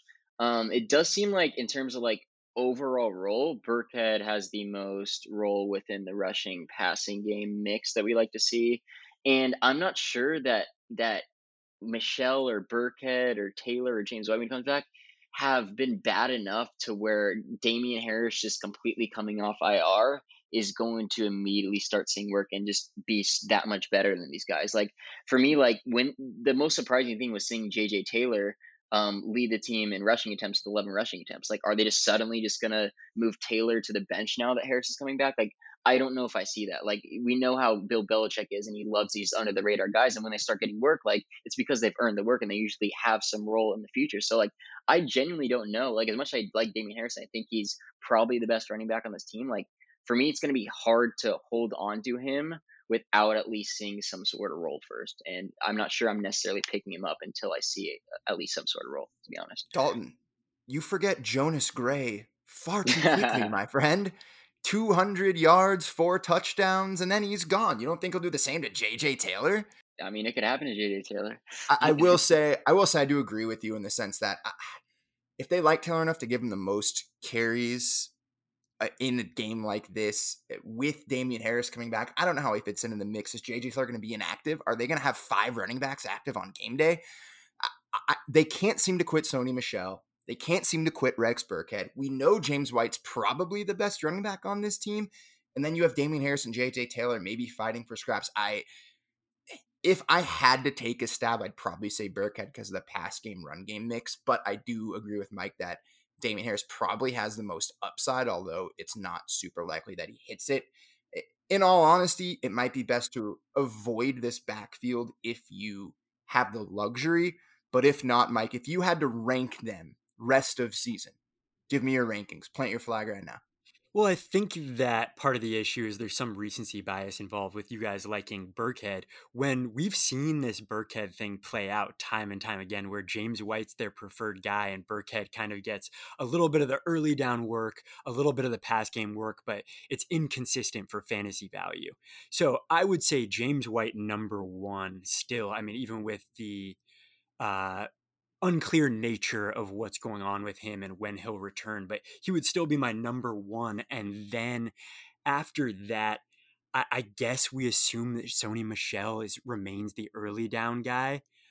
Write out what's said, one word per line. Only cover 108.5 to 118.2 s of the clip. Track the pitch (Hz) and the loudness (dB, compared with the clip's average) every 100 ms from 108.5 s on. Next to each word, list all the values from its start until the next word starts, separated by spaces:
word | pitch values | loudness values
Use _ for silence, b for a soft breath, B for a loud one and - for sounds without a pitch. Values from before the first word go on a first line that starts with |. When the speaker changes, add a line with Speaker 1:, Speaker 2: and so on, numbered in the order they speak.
| 82 90 - | -6 -8 -10
Speaker 2:
it's | - 110 | -12 -10
not | 95 85 - | -8 -10 -6
super | - 87 - | -8 -6 -8
likely | 85 80 107 | -6 -6 -8
that | 87 82 | -12 -12
he | 113 - | -12 -16
hits | 110 - | -10 -2
it. | 135 - b b b _ - | -2 -4 b b b _ -14
I, | - _ - | -14 _ -2
in | 196 | 4
all | 185 185 | 8 10
honesty, | 156 180 180 - 180 180 | 10 8 6 2 -2 -4
it | 131 | -4
might | 110 127 | 0 -2
be | 135 | -2
best | 117 123 - | 0 0 0
to | 127 107 - _ - | -6 -6 -8 _ 0
avoid | 135 107 110 113 131 127 | 0 -2 -4 0 0 0
this | 120 113 | -4 -6
backfield | - 107 104 - 123 123 117 - | -8 -12 -12 -8 -4 -2 -4 -8
if | 113 117 - | -8 -8 -10
you | 98 107 98 92 - _ _ - | -12 -10 -10 -14 -18 _ _ 0
have | 127 120 | 2 2
the | 110 | -2
luxury. | 98 98 104 123 151 170 175 175 b b _ | -8 -2 -2 0 2 2 2 -2 b b _
But | 127 139 | 6 6
if | 143 | 6
not, | 127 120 | 4 4